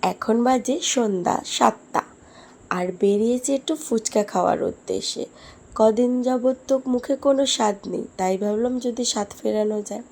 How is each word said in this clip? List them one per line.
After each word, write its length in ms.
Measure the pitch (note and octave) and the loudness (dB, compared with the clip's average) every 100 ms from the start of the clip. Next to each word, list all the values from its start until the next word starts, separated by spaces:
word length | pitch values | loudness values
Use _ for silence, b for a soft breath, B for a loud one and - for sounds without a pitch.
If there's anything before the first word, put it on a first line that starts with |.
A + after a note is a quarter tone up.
এখন 420 | F#3+ F#3 - A3+ | -2 -2 0 2
বাজে 360 | A#3+ C4 B3+ D4 | 4 2 2 -2
সন্ধ্যা 600 | - - A3+ F#3+ F3 - - | 0 0 0 0 0 -2 -2
সাতটা, 580 | - A3+ - - - - - B B B B - | 2 2 2 -4 -6 -6 -20 B B B B -8
আর 180 | F3+ F3+ F3+ | -4 -4 0
বেরিয়েছে 560 | G3 G3+ A3+ B3 B3 C#4 | 2 4 2 0 0 -2
একটু 200 | - D#4 | -2 -6
ফুচকা 480 | - A3+ A3 A3 | -2 -2 0 -2
খাওয়ার 400 | G#3 F#3+ F3+ E3 | 0 2 2 2
উদ্দেশ্যে। 640 | D#3+ - - - - A#3 - B B B B - | 0 -4 -6 -6 -4 -8 -10 B B B B 2
কদিন 460 | A3 A3 B3 B3+ | 4 4 2 2
যাবৎ 340 | B3 B3+ B3 C4 - | 0 0 0 -2 -2
তো 140 | C4+ C4 | -2 0
মুখে 280 | B3 - C4+ | -4 -2 0
কোনো 300 | C#4 C4+ C4+ | 2 2 2
স্বাদ 300 | - G#3+ G3+ F#3+ | 2 0 0 -6
নেই, 180 | F3+ - - | -8 -8 -4
তাই 200 | F#3 F#3+ | -2 0
ভাবলাম 420 | G#3 G#3 A#3+ B3+ | 0 0 0 -2
যদি 260 | A#3+ A#3 A#3+ | -4 -2 -2
স্বাদ 220 | - G3+ - | -2 -4 -4
ফেরানো 400 | G#3+ G#3+ G#3+ G#3+ | -2 0 0 -2
যায়। 200 | G#3 G#3 B3 | -6 -10 -12